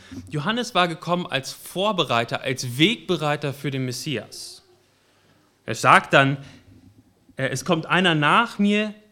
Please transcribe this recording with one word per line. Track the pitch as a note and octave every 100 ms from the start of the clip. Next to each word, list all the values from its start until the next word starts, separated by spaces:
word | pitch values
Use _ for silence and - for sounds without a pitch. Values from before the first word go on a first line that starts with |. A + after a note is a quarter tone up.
| - - -
Johannes | D3+ D3+ A#3 A#3 F3+
war | F3+
gekommen | D#3+ - F3 E3+
als | C3+ C3
Vorbereiter, | - - F3 G3+ F#3+ C3+ A#2+ A#2 C3+
als | - C3 B2+ B2
Wegbereiter | F3 A#3 - E3+ D3+ D3 D3
für | B2+ D3
den | C3+ B2+
Messias. | A#2+ - A#2 G#2 - - - _ _ _ _ _ _ _ _ _ _ -
Er | A#2+
sagt | B2+ F3 -
dann, | D3+ C#3 C#3+ - - _ - - _ _ _ _ -
äh, | C3
„Es | C3
kommt | - E3 D#3
einer | E3 F#3 D#3+
nach | D3 F#3+ A#3 -
mir, | G3+ G#3 G#3+ G#3 _